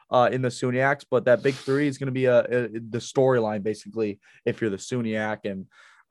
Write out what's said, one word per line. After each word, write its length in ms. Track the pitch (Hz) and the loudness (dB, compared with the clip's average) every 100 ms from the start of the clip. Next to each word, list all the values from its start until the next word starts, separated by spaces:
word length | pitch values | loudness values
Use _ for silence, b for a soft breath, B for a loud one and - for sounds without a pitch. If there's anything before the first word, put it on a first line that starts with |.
| b | b
uh, 200 | 127 117 | 4 4
in 80 | 131 | 2
the 80 | 127 | -2
suniacs, 560 | 123 127 123 135 139 - | -2 -2 0 0 -2 0
but 160 | 123 123 | 2 4
that 160 | 117 | 4
big 120 | 139 | 2
three 320 | 131 135 139 147 | -2 -2 0 0
is 120 | 131 | -2
gonna 140 | 135 | -4
be 120 | 131 | 0
a, 160 | 131 120 | 4 4
a, 280 | - 123 113 | 4 0 -2
the 300 | 113 113 117 | -6 -8 -8
storyline, 640 | - 139 131 123 107 107 | -4 2 4 4 2 -2
basically, 580 | 107 104 101 110 107 98 b b 120 | -4 -6 -6 -4 -4 -4 b b -6
if 140 | 104 | -2
you're 100 | 113 | -2
the 80 | 95 | -4
suniac. 600 | - 127 113 107 107 104 | -6 -6 -4 -4 -4 -6
And, 220 | 104 95 - b b b b | -6 -8 -12 b b b b